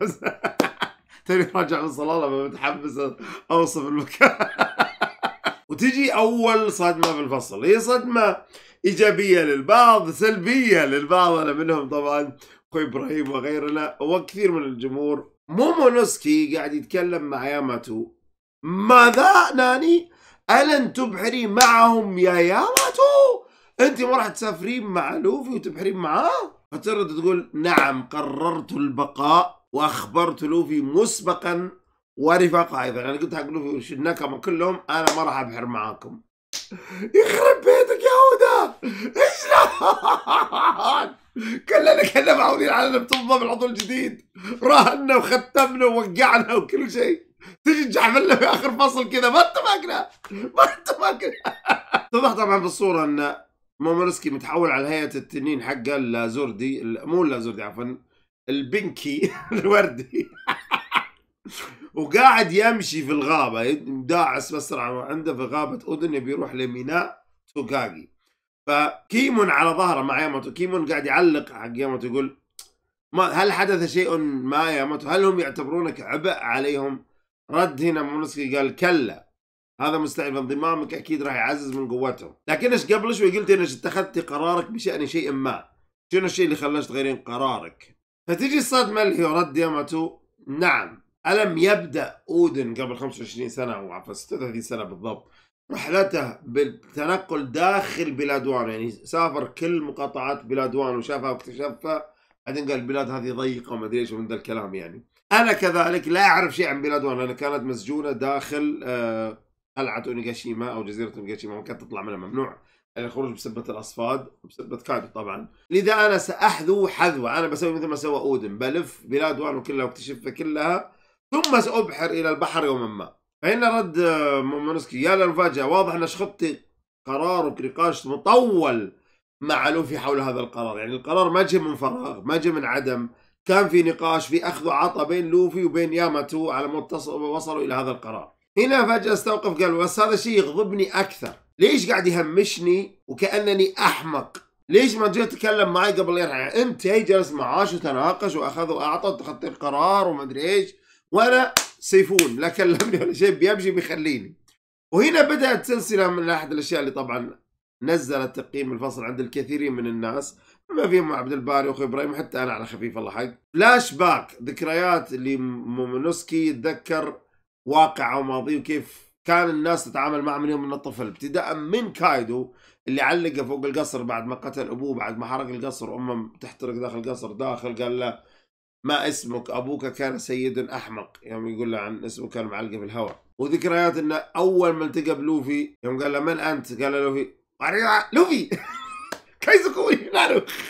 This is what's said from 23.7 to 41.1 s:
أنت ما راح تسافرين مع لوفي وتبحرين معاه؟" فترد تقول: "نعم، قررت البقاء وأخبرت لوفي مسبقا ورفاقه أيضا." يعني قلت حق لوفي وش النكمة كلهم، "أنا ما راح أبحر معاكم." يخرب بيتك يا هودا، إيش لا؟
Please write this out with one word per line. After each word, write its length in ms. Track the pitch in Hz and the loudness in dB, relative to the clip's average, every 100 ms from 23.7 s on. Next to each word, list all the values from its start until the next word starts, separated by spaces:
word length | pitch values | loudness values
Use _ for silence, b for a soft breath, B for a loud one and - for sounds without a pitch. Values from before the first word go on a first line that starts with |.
| b | b
أنت 220 | 269 247 | 2 4
ما 140 | 247 254 | 0 2
راح 120 | 214 | 0
تسافرين 560 | - 220 165 196 247 | -4 -6 -4 -6 -6
مع 300 | 214 180 143 160 | -4 -4 -2 -2
لوفي 340 | 185 277 262 | 0 -2 -4
وتبحرين 460 | 226 180 151 196 185 | -8 -8 -6 -4 -4
معاه؟" 720 | 160 180 330 523 381 _ _ | -2 0 0 0 -6 _ _
فترد 480 | 151 214 208 170 156 | -8 -4 -2 -2 0
تقول: 300 | 170 180 - | 0 0 -2
"نعم، 540 | 156 170 151 139 131 127 | -4 2 4 4 0 -6
قررت 640 | 151 139 135 165 165 - | -6 -6 -4 -4 -4 -6
البقاء 920 | 147 143 127 143 - 147 170 180 - _ | -4 -2 -2 -4 -2 4 4 4 -4 _
وأخبرت 720 | 135 151 - - 151 170 - | -2 -2 -2 -4 0 0 0
لوفي 380 | 151 170 147 151 | -2 0 0 0
مسبقا 920 | 135 165 233 - 180 175 175 175 185 - _ _ _ - | 2 2 2 0 -2 -2 -2 -4 -6 -10 _ _ _ -2
ورفاقه 640 | 151 180 175 170 170 135 | 4 6 6 4 2 -2
أيضا." 180 | 127 120 | -4 -4
يعني 180 | 127 143 | -4 -4
قلت 160 | 160 | -4
حق 120 | 160 143 | -6 -6
لوفي 300 | 156 143 143 | -6 -6 -6
وش 160 | 117 | -8
النكمة 460 | 135 160 170 139 135 | -4 -4 -2 -6 -6
كلهم، 420 | 190 165 180 185 - | -4 -2 -2 -4 -4
"أنا 260 | 160 160 160 | 0 2 2
ما 60 | |
راح 140 | 156 135 | 0 -2
أبحر 280 | 123 117 120 | -6 -8 -6
معاكم." 540 | 110 107 104 113 113 _ _ - - - 185 B 185 220 | -6 -6 -10 -16 -20 _ _ -16 -14 -14 -18 B -12 2
يخرب 420 | 403 440 415 539 - | 4 4 6 6 6
بيتك 460 | - 508 494 - | 6 6 6 4
يا 140 | 523 508 | 4 8
هودا، 520 | 539 480 453 - - - | 8 8 6 4 0 -4
إيش 580 | 254 196 220 - - - - | -8 -6 -4 2 2 2 4
لا؟ 1600 | - - - 185 - - - - - - - - - 226 285 - | 6 6 4 2 4 2 0 2 2 2 0 0 2 0 0 -2